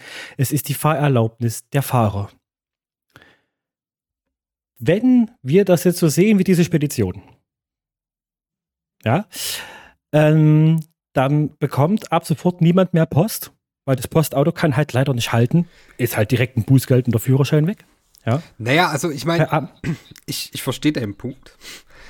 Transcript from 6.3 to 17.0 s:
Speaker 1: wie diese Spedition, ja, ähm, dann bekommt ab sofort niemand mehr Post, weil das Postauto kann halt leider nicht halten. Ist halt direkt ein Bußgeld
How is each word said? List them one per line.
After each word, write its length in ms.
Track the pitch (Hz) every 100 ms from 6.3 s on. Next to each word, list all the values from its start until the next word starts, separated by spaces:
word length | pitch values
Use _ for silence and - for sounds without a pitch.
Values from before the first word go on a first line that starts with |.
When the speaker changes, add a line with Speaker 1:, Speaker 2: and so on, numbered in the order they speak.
| 202
Speaker 1:
wie 60 |
diese 200 | 190 175
Spedition, 580 | 170 160 143 - 95 - - _ _ _ _ _ _ _ _ _ _ _ _ _ _ _ _ _
ja, 220 | 107 143 214 - - - - - - _ _
ähm, 680 | 151 151 156 151 151 156 160 - _ _
dann 440 | - 139 151 151 -
bekommt 540 | 135 - 147 214 -
ab 120 | 165
sofort 380 | - 160 180 175
niemand 320 | 165 180 185
mehr 120 | 170 156
Post, 460 | - 214 - - _ _ _
weil 120 | - 127
das 100 | -
Postauto 460 | 160 147 139 151
kann 240 | - 170 127
halt 160 | 151
leider 200 | 120 139
nicht 200 | 123 -
halten. 360 | 117 123 165 175 _ _ -
Ist 180 | 123 -
halt 140 | 107
direkt 260 | 117 127 -
ein 60 |
Bußgeld 420 | 104 135 - 127